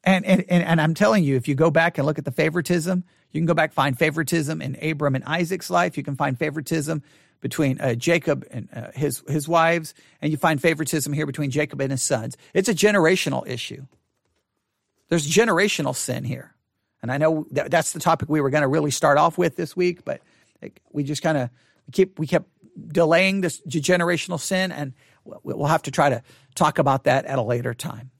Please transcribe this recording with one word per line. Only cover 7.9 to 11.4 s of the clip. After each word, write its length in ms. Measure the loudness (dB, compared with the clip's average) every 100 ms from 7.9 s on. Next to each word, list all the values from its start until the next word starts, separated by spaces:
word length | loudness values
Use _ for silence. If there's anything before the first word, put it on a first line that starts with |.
| -2
Jacob 500 | 0 0 0 -4 -4
and, 160 | -14 -12
uh, 180 | -14 -14
his, 300 | -4 -4 -4 -4
his 200 | -4 0
wives, 460 | 2 4 2 -4 -18 _ _
and 100 | -4
you 60 | 0
find 240 | 0 2
favoritism 520 | 2 0 -2 -2 -2
here 120 | -4 -4
between 260 | -4